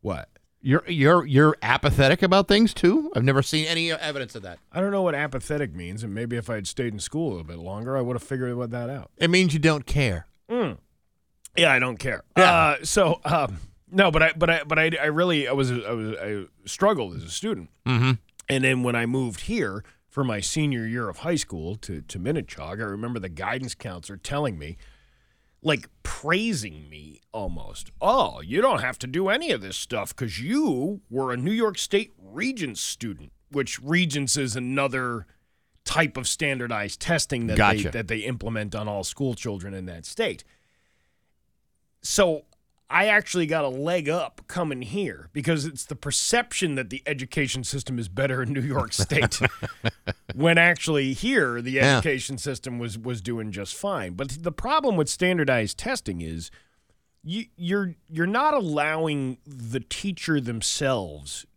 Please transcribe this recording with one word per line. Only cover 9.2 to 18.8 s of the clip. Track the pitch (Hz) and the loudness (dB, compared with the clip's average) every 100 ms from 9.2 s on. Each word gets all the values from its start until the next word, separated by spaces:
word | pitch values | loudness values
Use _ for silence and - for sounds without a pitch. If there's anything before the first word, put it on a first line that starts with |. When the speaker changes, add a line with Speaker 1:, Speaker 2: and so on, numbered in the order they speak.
| 170 | 4
Speaker 2:
means | 180 185 | 6 6
you | 156 | 6
don't | 156 151 - | 4 4 0
care. | 147 131 85 - _ _ | 2 2 0 -8 _ _
Speaker 1:
Mm. | 240 185 95 _ _ _ _ _ _ - - | -2 -2 -4 _ _ _ _ _ _ -8 4
Yeah, | 165 | 6
I | 131 | 6
don't | 127 113 | 2 -2
care. | 131 107 - - | -4 -6 0 6
Speaker 2:
Yeah. | 185 | 8
Speaker 1:
Uh, | 170 160 139 | 8 6 2
so, | 160 - 175 165 | 0 4 4 4
um, | 147 160 135 95 - _ _ | 0 0 0 -4 -14 _ _
no, | 185 196 | 4 6
but | 156 | 6
I, | 160 160 | 4 4
but | 165 | 4
I, | 165 | 2
but | 147 156 | 2 2
I, | 160 165 | 2 2
I | 151 | 0
really, | 156 180 160 131 | 2 2 2 2
I | |
was, | 139 131 | 2 2
I | 123 101 | 0 -4
was, | 117 110 98 | -4 -4 -6
I | 98 104 92 _ - | -6 -6 -8 _ -14
struggled | - 196 196 104 78 | 2 2 2 -2 -6
as | |
a | 82 | -10
student. | 85 214 190 82 _ - | -6 -4 -6 -8 _ 0
Speaker 2:
Mm-hmm. | 123 127 123 _ _ - | 2 4 2 _ _ -4
Speaker 1:
And | 135 | 0
then | 131 131 | 2 2